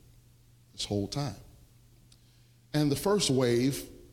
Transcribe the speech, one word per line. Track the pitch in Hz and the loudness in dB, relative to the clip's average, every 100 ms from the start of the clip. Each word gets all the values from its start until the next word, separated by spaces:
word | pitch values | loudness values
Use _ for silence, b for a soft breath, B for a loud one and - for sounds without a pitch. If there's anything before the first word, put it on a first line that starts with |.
| - - - - - - _ | -20 -20 -20 -20 -20 -20 _
this | - | -12
whole | - 104 101 | -4 -2 -2
time. | - 143 92 - - - - - - - b b b b b b | -4 -6 -8 -16 -20 -20 -20 -20 -20 -20 b b b b b b
And | 151 147 | 0 0
the | 143 | 0
first | 196 202 - | 0 2 2
wave | 131 127 120 131 135 - - - | 2 4 4 2 -2 -8 -16 -20